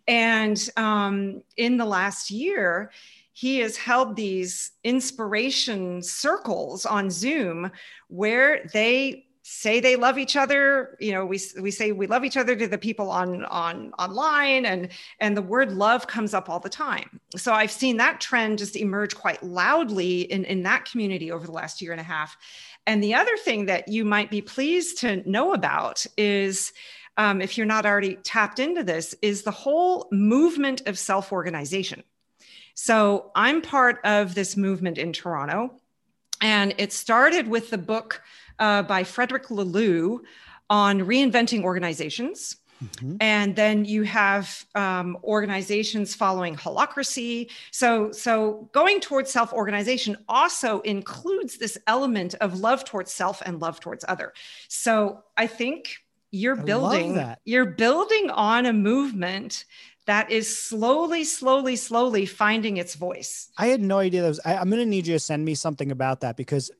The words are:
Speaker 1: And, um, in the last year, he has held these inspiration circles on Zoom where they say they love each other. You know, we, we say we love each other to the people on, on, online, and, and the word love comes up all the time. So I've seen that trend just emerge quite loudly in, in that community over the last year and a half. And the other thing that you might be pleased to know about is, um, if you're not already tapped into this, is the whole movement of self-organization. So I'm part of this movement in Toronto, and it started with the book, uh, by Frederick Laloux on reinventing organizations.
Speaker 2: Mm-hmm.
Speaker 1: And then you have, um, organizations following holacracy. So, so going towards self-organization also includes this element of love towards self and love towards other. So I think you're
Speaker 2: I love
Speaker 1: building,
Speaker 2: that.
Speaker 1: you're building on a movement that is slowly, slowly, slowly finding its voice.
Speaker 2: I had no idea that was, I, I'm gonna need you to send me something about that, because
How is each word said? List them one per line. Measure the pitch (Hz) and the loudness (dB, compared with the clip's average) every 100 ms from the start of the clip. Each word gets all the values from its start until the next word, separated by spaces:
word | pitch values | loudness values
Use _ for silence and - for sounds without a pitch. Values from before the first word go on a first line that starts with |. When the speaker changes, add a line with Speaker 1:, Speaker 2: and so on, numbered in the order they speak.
| - | 0
Speaker 1:
And, | 233 226 220 214 214 - - | 4 4 4 2 0 -2 -2
um, | 220 214 202 196 196 196 - - | 0 2 2 0 -2 -6 -10 -2
in | 233 247 | 0 2
the | 220 | 2
last | 190 196 196 - | 0 0 -4 -8
year, | 202 330 392 185 175 214 - - - _ | -4 -2 0 0 0 -4 -14 -20 -20 _
he | - 254 269 | -6 -2 0
has | 226 214 | 0 -4
held | 233 247 254 208 | 2 2 2 -2
these | 208 185 180 - - - | -4 -2 -4 -6 -10 -8
inspiration | 226 254 254 - 214 208 254 - - 208 185 180 | -2 -2 -2 -6 -4 -2 0 0 -2 -2 -4 -6
circles | 175 - 277 392 262 180 - 185 - | -8 -4 -2 -2 -2 -4 -4 -6 -2
on | 208 196 | 0 0
Zoom | 165 226 311 196 165 180 - - - _ | -2 -2 0 -2 -4 -8 -10 -18 -20 _
where | 175 208 240 269 302 165 | -4 0 4 4 2 0
they | 214 220 254 269 - - _ - | 0 2 2 0 -4 -14 _ -18
say | - 220 233 | -6 0 4
they | 254 | 4
love | 254 247 262 | 6 4 2
each | 262 285 | 0 0
other. | 277 277 277 277 254 - | 2 4 4 4 0 -6
You | 214 | -4
know, | 190 190 | -2 -2
we, | 196 196 - | -4 -6 -6
we | 190 | -6
say | 196 214 | -2 -2
we | 196 196 | 0 0
love | 240 | 0
each | 262 269 | 0 0
other | 240 233 | 0 0
to | 220 | -2
the | 208 | -4
people | 214 220 196 | -4 -4 -4
on, | 180 180 180 | -2 -2 -4
on, | - 170 165 170 - - | -6 -4 -4 -6 -12 -8
online, | 180 202 311 294 285 262 | -6 -2 2 2 4 2
and, | 240 185 180 - - - | 2 -2 -4 -12 -20 -4
and | 214 208 | -2 0
the | |
word | 185 226 269 | 0 2 2
love | 190 208 240 240 | 2 4 4 0
comes | 220 214 | -4 -2
up | 202 185 | -2 -4
all | 170 | -6
the | 196 | -8
time. | - 294 214 - - - 180 | -6 -6 -6 -8 -16 -16 -6
So | - | 0
I've | 220 214 | 2 2
seen | - 262 226 | 0 0 4
that | 269 320 | 2 2
trend | - 247 220 214 | -2 0 0 -2
just | 202 | -4
emerge | - 214 196 208 | -4 -2 -2 -4
quite | - 190 160 | -2 -4 -4
loudly | 185 180 190 302 277 202 180 180 | -4 0 4 4 2 0 0 0
in, | 175 196 185 | 0 -2 -2
in | 190 | -2
that | 185 240 - | 0 0 0
community | 240 208 185 160 | -4 -2 -4 -6
over | 170 | -8
the | 170 | -8
last | 165 160 - | -10 -10 -10
year | 170 | -10
and | 165 | -10
a | |
half. | 160 156 156 - - - - - - | -8 -6 -6 -10 -20 -20 -20 -6 0
And | 214 | 2
the | 208 | 4
other | 240 427 440 | 4 4 2
thing | - 220 196 | 0 -2 0
that | 180 - | -2 -2
you | 220 214 | -2 2
might | 208 208 | 0 0
be | 208 | -4
pleased | 208 - 285 349 339 - | -6 -4 0 0 -2 -4
to | 247 196 185 | -2 -2 -2
know | 202 330 | 0 2
about | 349 151 143 - - - - | 2 0 -2 -4 -6 -6 -2
is, | 208 202 196 190 - - - - - - | 0 2 0 -2 -6 -10 -20 -20 -8 0
um, | 214 196 | 2 2
if | 190 - | -2 -2
you're | 220 | 0
not | 220 | 2
already | 208 202 196 190 | 2 2 2 -4
tapped | - 226 208 - | -2 0 0 0
into | 285 349 | -2 -2
this, | 208 165 165 - | -2 -4 -6 -2
is | 214 202 | -2 -2
the | 214 | -4
whole | 196 277 302 359 370 - | -6 0 2 4 2 0
movement | 196 208 247 330 320 277 262 233 | 2 4 6 6 4 0 -2 -4
of | 185 | -6
self-organization. | - 196 196 190 170 165 143 190 190 - - _ _ _ - - - | 0 0 0 -4 -4 -6 -4 -4 -4 -8 -16 _ _ _ -20 -20 -18
So | - - 220 208 202 - | -6 2 4 6 2 0
I'm | 190 226 320 | 2 4 2
part | 320 277 247 240 | 0 4 4 4
of | 208 208 202 | 2 2 2
this | 180 185 202 | -2 -2 0
movement | 196 190 180 165 | 0 0 -2 -2
in | 165 | -4
Toronto, | 160 175 156 143 175 254 - _ _ _ _ _ - | -6 -6 -4 -2 -2 -4 -8 _ _ _ _ _ -2
and | 214 208 202 - | 2 2 2 0
it | 196 | -4
started | - - 226 285 339 226 | -4 2 6 6 6 2
with | 226 233 | -2 -2
the | 214 | -6
book, | 165 220 220 - - - - - | -2 -4 -4 -10 -12 -20 -20 0
uh, | 214 202 | 2 4
by | 196 190 | 2 0
Frederick | 180 - 240 262 262 | 0 -2 -2 -2 -4
Laloux | 208 190 180 220 170 170 240 - - - - - | -4 0 2 4 4 2 -2 -8 -20 -20 -16 2
on | 208 202 196 | 4 6 4
reinventing | 185 254 277 233 233 233 | 2 4 4 4 2 2
organizations. | 185 180 175 156 151 - 254 403 - - _ _ | 0 0 -2 -4 -6 -6 -6 -8 -12 -14 _ _
Speaker 2:
Mm-hmm. | 113 - 131 190 | -16 -10 -10 -2
Speaker 1:
And | 220 214 202 190 | 2 2 2 4
then | 214 214 | 4 4
you | 208 214 | 2 0
have, | 208 220 202 202 190 - - 208 | 0 2 4 2 -2 -10 -8 -4
um, | 196 185 180 180 | -2 -2 -4 -6
organizations | - 214 208 190 196 208 214 214 202 | -2 0 0 -4 -2 -2 -2 -4 -4
following | - 196 185 175 151 | 0 0 0 -2 -6
holacracy. | 165 147 294 - 262 - 233 233 233 - - | -6 0 0 -2 -6 -6 -4 -6 -8 -14 -14
So, | - 247 233 214 | 0 2 4 0
so | - 240 220 214 214 214 | -2 0 2 2 -2 -2
going | 285 349 403 | 4 4 4
towards | - 277 269 | 0 -2 0
self-organization | 262 226 - 202 202 208 254 220 202 - | 0 0 0 -2 0 0 -2 -2 -6 0
also | 233 339 - 240 208 | 2 2 2 -2 -2
includes | - 202 190 - 339 381 302 - | -2 -4 -6 -10 -4 -4 -4 -6
this | 226 - - | -8 -4 0
element | 240 269 214 175 208 | 0 2 0 -2 -2
of | 202 180 | -4 0
love | 220 262 | 0 0
towards | 269 208 180 | -2 -8 -8
self | - 190 196 | -4 -4 -4
and | 190 170 | -8 -6
love | 165 160 | -6 -8
towards | - 180 - | -12 -10 -6
other. | 180 - - - - - | -6 -6 -14 -20 -20 -12
So | - 233 220 208 208 _ - | -4 0 2 2 -2 _ -4
I | 226 | -2
think | - 247 294 - - _ _ _ | -2 -4 -4 -10 -16 _ _ _
you're | 196 233 | -4 -2
Speaker 2:
I | 262 | -2
love | 165 | 0
Speaker 1:
building, | 214 269 - 311 | 0 2 0 0
Speaker 2:
that. | 180 127 117 | -2 -4 -8
Speaker 1:
you're | - 247 | 0 2
building | 233 160 226 302 415 440 370 | 2 2 4 4 4 2 2
on | - 214 233 247 | 2 2 4 4
a | |
movement | 220 202 254 277 208 180 190 220 - - - - _ - | 4 4 2 0 -2 -4 -4 -8 -10 -12 -20 -20 _ 0
that | 208 214 | 0 2
is | 220 214 | -2 -2
slowly, | - - 220 226 294 330 330 | -6 -6 -2 2 2 2 -2
slowly, | 302 - 254 269 262 247 | -2 -2 2 2 2 -4
slowly | - 226 247 220 196 | -2 0 2 2 -2
finding | - 208 220 220 190 | 0 2 2 0 -2
its | 175 | -6
voice. | 151 180 180 - - - - | -8 -8 -8 -10 -12 -12 0
Speaker 2:
I | 220 | 2
had | 262 | 2
no | 196 196 | 4 2
idea | 190 180 | 2 2
that | 170 | 2
was, | 151 | 0
I, | 160 190 | -2 0
I'm | 180 | 2
gonna | 220 | 2
need | 240 196 170 | 2 0 0
you | |
to | 165 | 0
send | - 151 156 | 0 -2 -2
me | |
something | 147 165 147 139 | -2 -4 -4 -4
about | 131 131 131 | -2 -2 -2
that, | 127 113 | -4 -6
because | 131 143 127 - | -2 -2 -2 -2